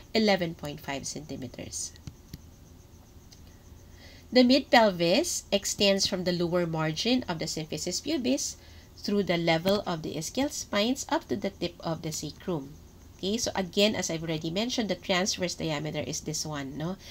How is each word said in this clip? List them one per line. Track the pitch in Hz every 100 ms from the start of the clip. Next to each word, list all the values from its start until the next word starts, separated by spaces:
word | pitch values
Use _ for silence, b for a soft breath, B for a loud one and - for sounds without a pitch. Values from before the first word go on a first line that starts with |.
| B
eleven | 226 214 190 170
point | 165 147 147
five | - 139 -
centimeters. | 143 147 135 123 - - - - - - - - - - - - - - - - - - - - B B B B B B B B
The | 240
mid | 247 277 -
pelvis | 254 220 180 170 202 349 - -
extends | 202 - - 202 196 -
from | 185
the | 180
lower | 175 175 180 175
margin | 160 156 160 226 254 -
of | 165
the | 165
symphysis | - 156 151 175 180
pubis | 285 320 247 277 - - B B B B
through | - 202
the | 180 170
level | 170 165 180 202 -
of | 165
the | 156
ischial | 147 160 - 285
spines | - - 208 220 262 -
up | 311 -
to | -
the | 202
tip | - 170 -
of | - 156
the | 160
sacrum. | 156 151 - - 165 139 151 - - - -
Okay, | 180 220
so | -
again, | - 185 202 208
as | 190 180
I've | 160
already | 160 160 165
mentioned, | 170 233 247 208
the |
transverse | - - 180 202 - 180
diameter | - 160 147 156 147
is | - 151
this | - 151
one, | 156 147 135 147
no? | 156 190 B